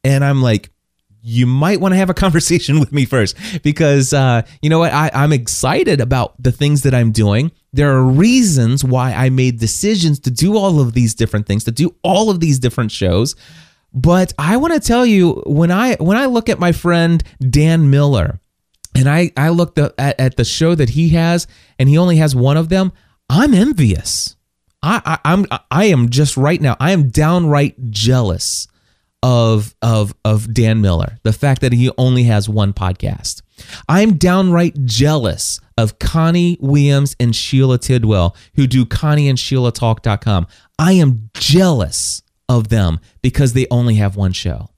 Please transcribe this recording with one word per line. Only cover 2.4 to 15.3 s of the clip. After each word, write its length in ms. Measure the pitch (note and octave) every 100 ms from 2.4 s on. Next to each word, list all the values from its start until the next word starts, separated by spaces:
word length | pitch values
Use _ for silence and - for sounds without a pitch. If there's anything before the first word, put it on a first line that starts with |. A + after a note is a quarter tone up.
| - E3+ - D3+
with 120 | D3
me 140 | C#3+ B2+
first," 320 | C3 G2 - - F3+
because, 500 | D3 D3 D#3 C#3 C3
uh, 280 | C#3+ C3 A#2 - -
you 80 | D3+
know 100 | D#3+
what? 140 | E3+
I, 160 | C#3+ D#3
I'm 200 | B2+ D3
excited 680 | C#3+ A2+ - C3 - E4+ C#3+
about 400 | B2 C3 - -
the 100 | B2
things 320 | - C#3+ D3
that 100 | C#3
I'm 180 | B2 A2+
doing. 400 | G#2+ G#2 G#2 D#3+ _ _
There 200 | C3 D3
are 120 | C3
reasons 800 | C3 C3+ G#3+ C4 A3 C#3 A2+ C#3
why 300 | C3+ B2+ B2+
I 160 | G#2 C3
made 300 | C3 B2+ A#2
decisions 600 | A2+ - G3+ G#3+ E3 C#3+
to 100 | C3+
do 260 | A#2+ F3+ G#3+
all 220 | G3 D#3
of 140 | B2
these 200 | A#2+ A#2
different 320 | - A2+ G#2 G#2
things, 180 | G2+ -
to 60 |
do 240 | A#2 F3 _
all 260 | - F#3 A3
of 100 | F3+
these 200 | E3 C3+
different 320 | B2 - A2
shows. 440 | - F#2 F2 C3 - - - _ _ _
But 400 | C3 C#3 F3+ F#3 -
I 200 | D3+ A#3
wanna 240 | E4 D#4+
tell 240 | - A#3+ B3
you, 360 | G3+ F3